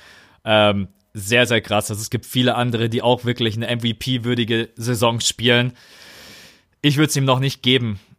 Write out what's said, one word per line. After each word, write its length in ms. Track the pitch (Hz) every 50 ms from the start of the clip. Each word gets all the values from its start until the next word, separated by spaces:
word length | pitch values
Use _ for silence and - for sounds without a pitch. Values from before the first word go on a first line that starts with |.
| - - - - _ _ _ _ -
ähm, 440 | 113 107 107 104 104 98 101 92 - _ _ _ _ -
sehr, 320 | 107 98 98 120 120 123
sehr 160 | 117 120 110
krass. 300 | - - 107 107 - -
Also 100 | 107 104
es 80 | 110 -
gibt 160 | - 110 -
viele 300 | - - 127 123 120 113
andere, 340 | 123 123 123 117 110 117 113
die 140 | 113 120 113
auch 200 | 120 123 120 110
wirklich 320 | 120 123 - 117 113 104
eine 120 | 117 117
M-V-P-würdige 1040 | 113 120 117 120 117 107 - - 135 127 120 110 123 123 120 117 110 117 113 113 - _
Saison 440 | 120 113 123 123 104 123 117 117 113
spielen. 540 | - - - - 113 123 120 120 120 123 - _ - - - - - - - - - - - - - - _ _ _ _ _ _
Ich 160 | - 147 131
würd's 180 | 147 156 143 -
ihm 100 | 139 135
noch 140 | 135 127 127
nicht 220 | 135 135 - -
geben. 380 | - 127 127 123 120 110 101 92 _ _ _